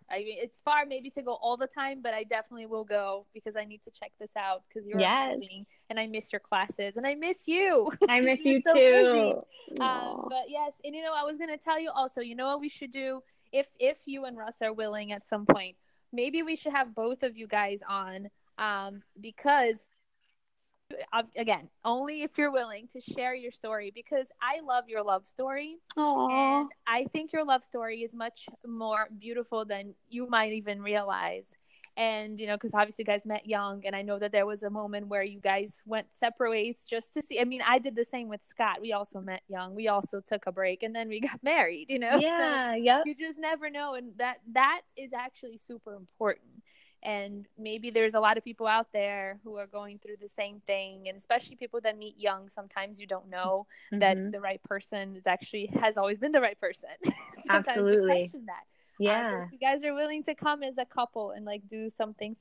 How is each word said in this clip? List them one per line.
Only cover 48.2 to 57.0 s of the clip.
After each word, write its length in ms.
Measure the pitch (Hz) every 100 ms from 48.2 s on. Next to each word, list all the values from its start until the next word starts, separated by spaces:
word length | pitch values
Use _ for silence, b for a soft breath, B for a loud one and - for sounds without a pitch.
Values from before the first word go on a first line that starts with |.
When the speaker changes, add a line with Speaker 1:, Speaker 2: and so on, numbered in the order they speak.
| 214 220
Speaker 1:
of 60 |
people 240 | 240 220 220
out 240 | 220 226
there 460 | 214 202 202 196 202
who 140 | 220 208
are 100 | 196
going 320 | 208 202 202
through 180 | 208 208
the 80 | 208
same 300 | - 202 208
thing, 460 | - 196 190 190 190
and 100 | 190
especially 380 | - 240 - 254
people 260 | 240 233
that 160 | 220 214
meet 220 | 214 208
young, 280 | 208 190 196
sometimes 500 | - 196 202 202 202
you 80 | 202
don't 220 | 190 190
know 380 | 180 185 190 208 B B 202
that 200 | 196 190
Speaker 2:
Mm-hmm. 120 | 196
Speaker 1:
the 80 | 202
right 220 | 196 196
person 520 | - 196 - 208 196 190
is 100 | 190
actually, 400 | 180 - 214 202
has 300 | - 220 214
always 220 | 196 208
been 120 | 285
the 100 | 302
right 180 | 233 202
person. 300 | 185 - - -